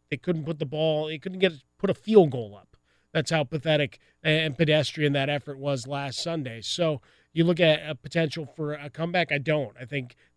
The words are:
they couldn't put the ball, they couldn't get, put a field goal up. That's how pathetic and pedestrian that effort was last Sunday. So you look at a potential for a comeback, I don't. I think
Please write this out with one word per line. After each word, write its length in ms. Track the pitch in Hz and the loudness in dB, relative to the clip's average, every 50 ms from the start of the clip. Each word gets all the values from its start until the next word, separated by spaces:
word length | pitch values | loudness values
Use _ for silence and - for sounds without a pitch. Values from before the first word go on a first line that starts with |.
| _ _ | _ _
they 80 | 151 | -8
couldn't 280 | 139 - 175 175 160 147 | -6 -2 -2 -2 -2 -2
put 120 | 151 170 | -6 -6
the 80 | 143 156 | -6 -6
ball, 420 | 131 147 151 156 160 156 151 156 | -6 -4 -2 0 0 0 0 -2
they 120 | 156 160 151 | -4 -8 -8
couldn't 200 | - 190 185 185 | -10 -10 0 2
get, 140 | 190 185 160 135 _ _ _ | 2 2 2 -2 _ _ _
put 120 | _ - 190 | _ -2 -2
a 20 | 180 | -2
field 380 | - _ 214 220 214 175 147 | -2 _ 8 8 8 8 8
goal 260 | 123 123 113 104 101 98 | 2 -4 -8 -10 -14 -20
up. 180 | 92 _ _ _ _ _ _ _ _ _ - | -20 _ _ _ _ _ _ _ _ _ -2
That's 180 | 160 151 - | -2 -2 0
how 120 | 165 160 147 | 0 0 0
pathetic 560 | 123 160 151 - 160 156 147 147 - - _ _ _ _ _ - | -2 -4 -4 0 2 2 2 2 -2 -4 _ _ _ _ _ -2
and 340 | 156 156 156 160 156 131 | 0 0 2 0 -2 0
pedestrian 560 | - 170 147 151 156 143 - - 160 151 147 143 | 2 4 4 4 2 2 0 -2 0 0 2 2
that 160 | 139 135 143 | 0 0 -2
effort 280 | 147 143 - - 139 | -2 -4 -6 -8 -12
was 300 | 135 135 143 139 131 113 | -6 -4 -4 -4 -4 -4
last 340 | 131 143 139 139 135 120 - | -8 -8 -6 -6 -6 -8 -8
Sunday. 400 | - 170 165 165 139 127 113 113 | -6 -6 -4 -6 -6 -8 -10 -10
So 400 | 104 - - - 175 160 151 131 - _ _ _ _ _ _ | -8 -8 -2 0 0 0 0 -2 -8 _ _ _ _ _ _
you 100 | 156 165 | 2 4
look 160 | 170 180 160 | 4 4 4
at 220 | 175 160 151 151 165 | 6 4 4 4 0
a 80 | 151 156 | -8 -12
potential 500 | - - 143 - 170 165 151 - 170 151 | -12 -12 -6 -2 -2 -2 -2 -2 -8 -10
for 280 | - - - 156 147 151 | -12 -10 -8 -6 -6 -6
a 160 | 147 147 147 | -8 -10 -14
comeback, 420 | - - 165 170 175 185 170 - | -8 -6 -6 -2 0 -2 0 0
I 60 | 147 143 | -2 -2
don't. 360 | 127 156 151 151 135 104 107 - | 0 0 0 0 0 -4 -10 -16
I 60 | 127 | -14
think 300 | 120 147 143 127 120 - _ _ _ _ | -8 -8 -8 -8 -8 -16 _ _ _ _